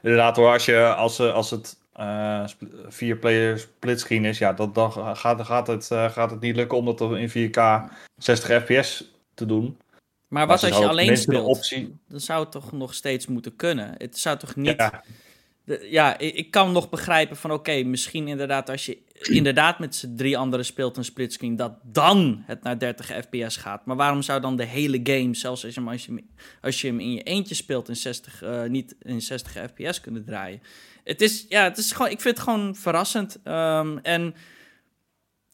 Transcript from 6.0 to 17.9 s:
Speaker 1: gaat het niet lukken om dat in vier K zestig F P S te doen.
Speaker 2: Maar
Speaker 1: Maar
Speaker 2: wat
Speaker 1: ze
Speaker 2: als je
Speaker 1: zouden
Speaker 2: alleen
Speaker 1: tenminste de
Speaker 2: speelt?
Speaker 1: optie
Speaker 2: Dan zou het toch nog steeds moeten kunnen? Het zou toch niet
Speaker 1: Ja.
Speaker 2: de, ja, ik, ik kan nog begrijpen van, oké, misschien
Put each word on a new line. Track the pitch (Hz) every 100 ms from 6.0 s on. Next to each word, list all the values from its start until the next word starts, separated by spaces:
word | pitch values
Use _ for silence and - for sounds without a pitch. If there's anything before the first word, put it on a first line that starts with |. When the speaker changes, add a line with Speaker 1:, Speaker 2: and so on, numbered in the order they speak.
| 113
Speaker 1:
gaat | 113 113
het | 110
niet | 120 117
lukken | 120 123
om | 120
dat | 113
in | 113 104 117
vier | 117 113
K | 113 113 110 - - - _
zestig | - 113 - 117
F | 120
P | 127
S | 135 - - _ _
te | - 110
doen. | 110
Speaker 2:
Maar | 120 147 _ _ _ _ -
Speaker 1:
Maar | 147 156
Speaker 2:
wat | 180
Speaker 1:
ze | 185
Speaker 2:
als | 202
je |
Speaker 1:
zouden | 208
Speaker 2:
alleen | 165 190
Speaker 1:
tenminste | 233 127
de | 131
Speaker 2:
speelt? | 113 131
Speaker 1:
optie | - 131 120 - _
Speaker 2:
Dan | 139
zou | - 160
het | 156
toch | 147 139
nog | 143 131
steeds | - 143 131 -
moeten | 123 113 -
kunnen? | 131 147 104 -
Het | 123 -
zou | 165 143
toch | 139 -
niet | 139 120
Speaker 1:
Ja. | 110 - - - _ _ _ _
Speaker 2:
de, | - 147 101
ja, | 156 147 -
ik, | 156 -
ik | 160
kan | 208 185
nog | 175 -
begrijpen | 160 - 160 151 151
van, | 160
oké, | 151 156 143
misschien | 127